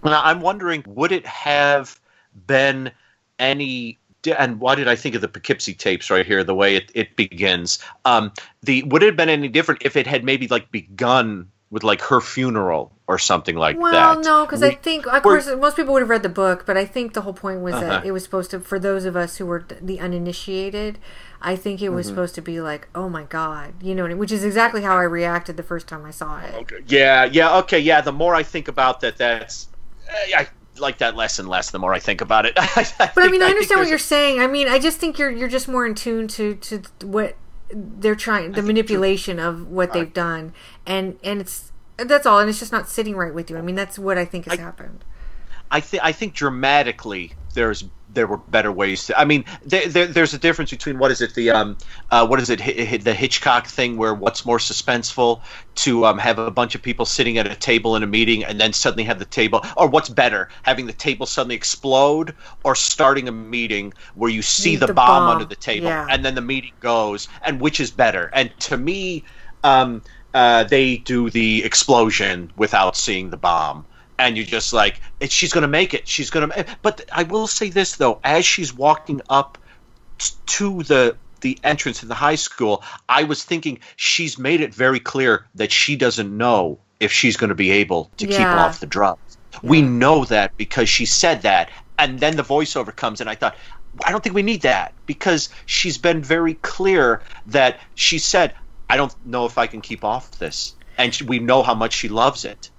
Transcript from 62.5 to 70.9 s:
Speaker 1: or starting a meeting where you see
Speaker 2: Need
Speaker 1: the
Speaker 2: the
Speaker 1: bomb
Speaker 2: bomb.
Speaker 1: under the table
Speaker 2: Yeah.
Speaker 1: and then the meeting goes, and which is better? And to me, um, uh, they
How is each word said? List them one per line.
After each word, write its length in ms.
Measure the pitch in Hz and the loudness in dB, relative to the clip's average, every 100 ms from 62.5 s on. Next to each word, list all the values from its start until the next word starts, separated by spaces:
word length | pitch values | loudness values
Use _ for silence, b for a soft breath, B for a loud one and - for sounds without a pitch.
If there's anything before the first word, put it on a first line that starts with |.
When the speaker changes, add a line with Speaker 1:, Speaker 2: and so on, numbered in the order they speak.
| B | B
Speaker 1:
or 100 | - | -2
starting 540 | 131 - - 131 139 127 | 0 0 2 4 4 -2
a 40 | |
meeting 600 | 113 110 120 113 104 101 - B | -10 -8 -6 -2 -4 -6 -14 B
where 160 | - 117 | -4 -2
you 120 | 110 | -2
see 300 | 107 - 190 | -2 0 2
Speaker 2:
Need 80 | 127 | 2
Speaker 1:
the 80 | 131 | 2
Speaker 2:
the 60 | |
Speaker 1:
bomb 300 | 175 123 131 120 | 6 8 8 6
Speaker 2:
bomb. 40 | 113 | 2
Speaker 1:
under 80 | 107 | -2
the 100 | 101 | -10
table 300 | - 107 170 | -6 -4 -2
Speaker 2:
Yeah. 200 | 156 147 | -4 -2
Speaker 1:
and 120 | 135 | 0
then 100 | 135 | 0
the 80 | 131 | -2
meeting 300 | 120 135 127 - | -4 -6 -6 -8
goes, 480 | 120 117 107 104 - B | 0 0 0 -4 -10 B
and 180 | 156 139 | -6 -2
which 200 | 151 151 | -2 0
is 100 | 123 | -2
better? 400 | - - 95 85 | 4 4 4 -2
And 160 | 135 127 - | 0 -2 -4
to 160 | - 131 | -4 -2
me, 480 | 135 196 190 165 - B B - | -2 -4 -4 -8 -12 B B 0
um, 380 | 147 131 127 117 - b - | 4 4 4 -2 -12 b -4
uh, 300 | 131 123 117 | 4 6 6
they 340 | 107 139 131 | 4 2 2